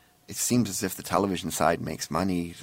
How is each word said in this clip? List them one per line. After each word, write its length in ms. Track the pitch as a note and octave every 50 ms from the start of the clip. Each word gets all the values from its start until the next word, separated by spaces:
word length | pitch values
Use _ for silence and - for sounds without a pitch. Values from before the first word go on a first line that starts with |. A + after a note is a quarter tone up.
| _ _ _ _ _ -
it 80 | G2
seems 320 | - - - A#2+ B2 A2 G2
as 140 | F2+ - G#2+
if 120 | F2+ -
the 80 | - -
television 480 | - F2 F2+ G2+ G2 F2+ E2 E2+ D#2+
side 300 | - - D#2+ D#2+ E2+ -
makes 280 | - E2 D#2+ - - -
money 440 | D2+ E2+ F#2+ G2 F2+ F2 E2+ E2+ E2+ -